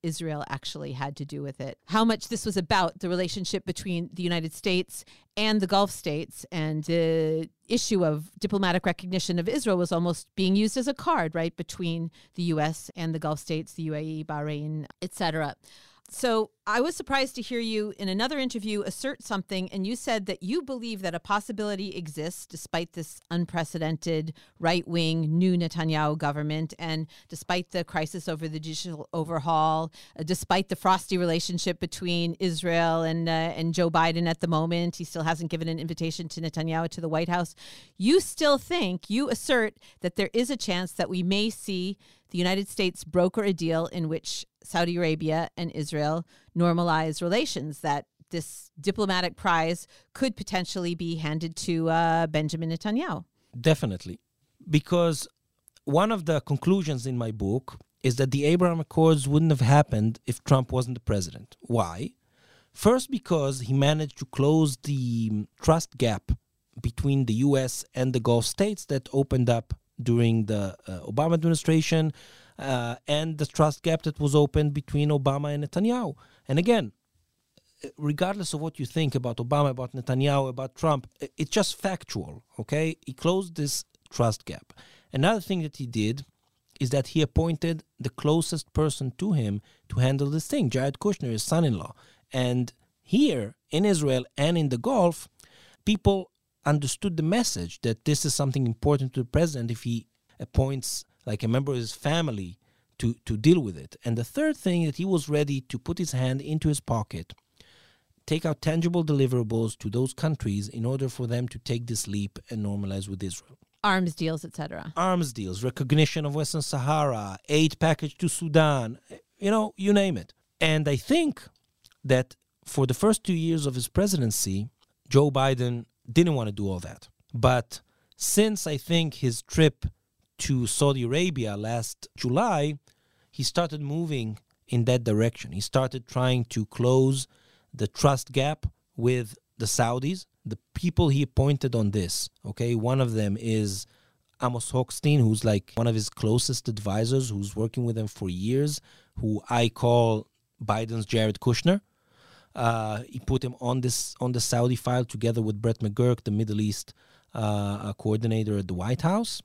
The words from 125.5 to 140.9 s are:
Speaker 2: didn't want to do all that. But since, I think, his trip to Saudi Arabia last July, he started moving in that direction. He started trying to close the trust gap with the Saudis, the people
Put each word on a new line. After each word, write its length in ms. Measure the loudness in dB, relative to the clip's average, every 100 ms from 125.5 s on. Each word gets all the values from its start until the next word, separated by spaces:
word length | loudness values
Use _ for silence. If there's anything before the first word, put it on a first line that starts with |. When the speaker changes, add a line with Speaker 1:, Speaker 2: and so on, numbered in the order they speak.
| 2 0 -2 -8 _ 0
Speaker 2:
didn't 260 | 4 4 4
want 120 | -2
to 60 |
do 160 | -2 -4
all 100 | -4
that. 300 | -8 -16 -20 _ _
But 480 | 2 4 4 -2 -14 _ _ _ _
since, 520 | 0 4 4 2 -4
I 100 | -6
think, 380 | 0 0 2 0
his 260 | -2 -2
trip 440 | -2 6 6 4 -8 -8 _ _ _ _
to 260 | -2 0 0
Saudi 380 | 2 2 2
Arabia 540 | 0 0 0 -2 -4 -4
last 500 | -4 -4 -6 -12 -18 -6
July, 640 | 0 2 2 2 0 -4 _ _ _ _ _
he 120 | -4
started 380 | -2 0 -2 -2
moving 580 | -4 -4 -2 -2 -4 -6 _ _ _
in 180 | 0 4
that 180 | 2
direction. 480 | 4 4 2 0 -10
He 100 | -6
started 460 | 0 0 0 -4 -6
trying 380 | 0 2 2 0
to 200 | -4 -4
close 600 | 0 4 6 6 2 -4 _ _ _ _
the 140 | -6 -6
trust 440 | 2 2 2 -2
gap 340 | -2 -2 -2 -8 _ _ -2
with 420 | 0 0 -2 -12 _ _
the 80 | -2
Saudis, 600 | 2 2 2 -2 -6 -10 _ -12
the 120 | -12 _
people 340 | -2 0